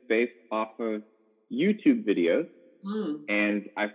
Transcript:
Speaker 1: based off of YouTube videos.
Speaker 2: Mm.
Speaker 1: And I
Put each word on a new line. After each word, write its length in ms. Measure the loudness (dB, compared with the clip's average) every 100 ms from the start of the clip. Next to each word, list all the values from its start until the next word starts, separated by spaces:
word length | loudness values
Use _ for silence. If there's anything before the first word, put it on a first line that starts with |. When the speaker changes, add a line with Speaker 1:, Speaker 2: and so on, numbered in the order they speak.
| 0
Speaker 1:
based 240 | 0 0 -4 -6
off 260 | -4 -4 -4
of 240 | -4 -4 -8 _ _ _ _
YouTube 540 | 0 0 4 2 2
videos. 420 | 2 2 2 2 -2 -12 -20 _
Speaker 2:
Mm. 400 | -8 -6 -6 -6 -4
Speaker 1:
And 400 | 0 0 -2 -4 -6
I 120 | -6